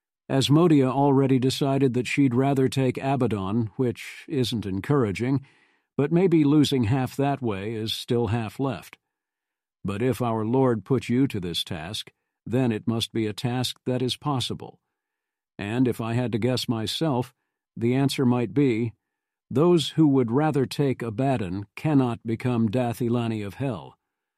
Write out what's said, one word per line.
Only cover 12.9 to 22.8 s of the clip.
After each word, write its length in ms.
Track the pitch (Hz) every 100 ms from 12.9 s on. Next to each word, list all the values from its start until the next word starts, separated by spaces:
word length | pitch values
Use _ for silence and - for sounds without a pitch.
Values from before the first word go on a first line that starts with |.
| 113 -
be 140 | 117 107
a 60 |
task 460 | 104 120 127 120 - 131
that 160 | 123
is 140 | 123 -
possible. 640 | 147 131 - 90 - _ _ _ _ _ _ _ _ -
And 280 | 101 120 123
if 140 | 107
I 140 | 113
had 180 | 117 120
to 60 | 107
guess 300 | 120 123 -
myself, 640 | 113 107 - 160 123 123 _ _ _ _ -
the 180 | 120
answer 320 | 131 139 - 123
might 260 | 123 110
be, 420 | 117 139 110 117 _ _ _ _ _ _
those 420 | 113 175 175 127
who 180 | 160 151
would 240 | 135 113
rather 320 | 127 156 139
take 380 | 117 - 139 120
Abaddon 640 | 117 107 139 120 90 95 104 -
cannot 440 | 156 139 123 113 117
become 420 | 113 123 117 113
Dath 300 | 127